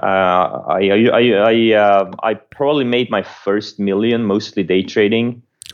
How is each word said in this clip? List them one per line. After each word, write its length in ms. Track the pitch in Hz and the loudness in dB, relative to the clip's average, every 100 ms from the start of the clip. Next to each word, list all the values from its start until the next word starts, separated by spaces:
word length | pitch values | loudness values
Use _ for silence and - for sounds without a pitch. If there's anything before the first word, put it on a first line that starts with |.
Uh, 40 | 98 | -2
I, 840 | 95 92 90 85 - - 92 98 | 0 2 2 0 -4 -4 0 2
I, 160 | 101 117 | 2 2
I, 80 | 113 | 2
I, 500 | 123 98 110 113 113 | 2 2 2 2 2
uh, 380 | 107 101 98 92 90 | 4 4 2 0 -4
I 100 | 113 | -6
probably 520 | 104 _ - 143 151 123 | -6 _ -6 -2 0 0
made 240 | 123 120 | -2 -2
my 120 | 107 | -4
first 580 | - - 98 104 107 - | -6 -8 -4 -4 -4 -6
million 440 | 101 98 117 117 | -2 0 0 0
mostly 400 | 107 104 - 104 | 0 -2 -4 -6
day 180 | 90 92 | -2 -2
trading. 600 | 92 113 104 113 120 120 _ _ - | 0 0 0 0 -2 -6 _ _ -18